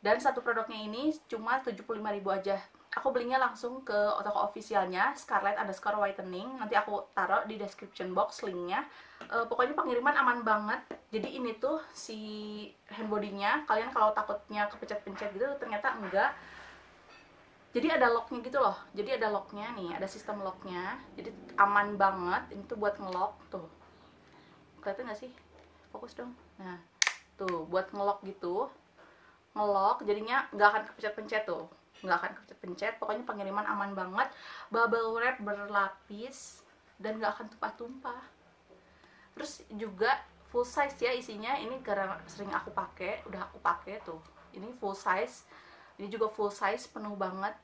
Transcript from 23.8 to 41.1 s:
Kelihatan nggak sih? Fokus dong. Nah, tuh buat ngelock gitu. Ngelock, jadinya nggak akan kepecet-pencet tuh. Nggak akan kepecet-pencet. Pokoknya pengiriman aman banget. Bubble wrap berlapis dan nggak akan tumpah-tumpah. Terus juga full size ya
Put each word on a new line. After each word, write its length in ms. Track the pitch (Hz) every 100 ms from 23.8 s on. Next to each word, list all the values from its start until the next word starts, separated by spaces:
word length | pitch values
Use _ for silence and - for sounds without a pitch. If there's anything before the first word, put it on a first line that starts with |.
| - - - - - - - - - -
Kelihatan 240 | - 196 247
nggak 120 | 214
sih? 80 | 254 247 - - - - -
Fokus 180 | - 240 -
dong. 180 | 240 247 - -
Nah, 160 | 185 175 - _ - - - -
tuh 240 | 190 175 156
buat 160 | 185 185 202
ngelock 320 | 202 202 190
gitu. 400 | 196 175 185 262 - _ - - - - - _ 214
Ngelock, 480 | 208 202 196 -
jadinya 480 | 208 208 220 254 262
nggak 160 | 202 208
akan 160 | 208 214
kepecet-pencet 560 | - 214 214 214 214 214
tuh. 160 | 160 165 - _ -
Nggak 140 | 190 175
akan 120 | - -
kepecet-pencet. 500 | - - 185 175 208 220
Pokoknya 240 | 214 214
pengiriman 400 | 247 208 196 196
aman 320 | 208 214 196 196
banget. 320 | 185 196 262 - - - -
Bubble 480 | - 233 233 226 226
wrap 240 | 240 247
berlapis 1300 | 208 208 202 202 196 - - 208 240 269 - - - _ _ _
dan 240 | 202 220
nggak 160 | 208 208
akan 80 | 214 -
tumpah-tumpah. 680 | 214 - 240 269 - 247 - - - _ _ - - - - - - -
Terus 240 | 311 - -
juga 480 | 214 220 185 226 277 - - -
full 160 | 240 247
size 320 | 302 277 -
ya 160 | 240